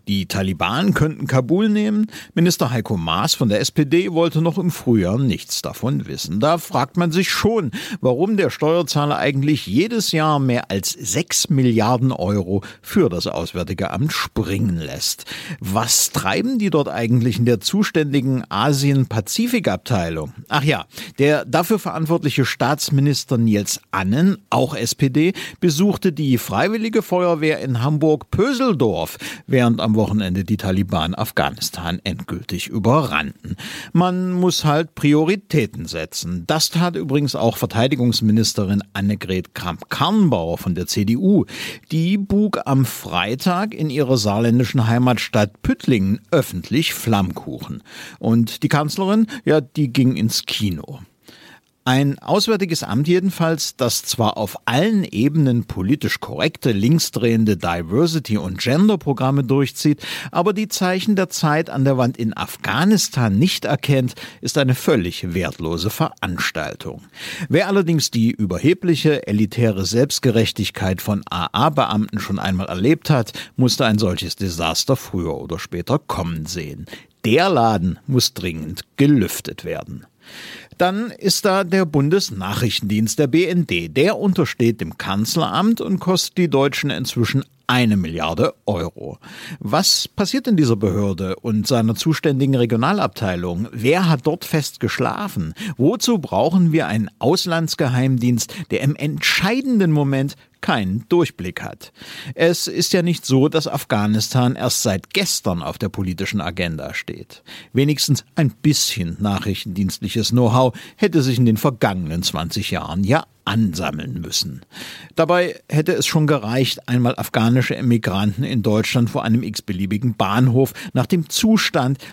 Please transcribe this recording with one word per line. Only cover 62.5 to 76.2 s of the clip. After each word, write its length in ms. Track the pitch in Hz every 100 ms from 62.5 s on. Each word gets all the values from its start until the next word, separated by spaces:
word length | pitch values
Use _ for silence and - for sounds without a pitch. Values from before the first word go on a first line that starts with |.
| - - 117 190 208 - 131 113 98
nicht 280 | 185 - 104
erkennt, 480 | 143 - 135 123 - - -
ist 180 | - 147
eine 180 | 127 127
völlig 580 | - 127 85 - 90
wertlose 560 | 87 78 - 82 85 95
Veranstaltung. 1120 | - 156 - 90 87 - 80 76 - - - - - - - 160
Wer 180 | 165 196
allerdings 440 | 196 165 160 -
die 200 | 117 113
überhebliche, 960 | - 98 87 143 190 175 151 156 143 -
elitäre 560 | 104 104 - 113 95
Selbstgerechtigkeit 1160 | 92 117 139 - 127 110 104 - 98 - 92 92
von 200 | - 101 -
A-A-Beamten 920 | 87 85 107 156 143 110 107 107 104
schon 200 | - 98
einmal 280 | 95 92 90
erlebt 420 | 90 120 160 -
hat, 240 | 139 110 - - -
musste 280 | 127 - 117
ein 120 | 107
solches 400 | 98 90 85 -
Desaster 580 | 95 82 82 82 - 131
früher 400 | - 92 82 69
oder 240 | 78 82
später 400 | - 87 85 147
kommen 460 | - -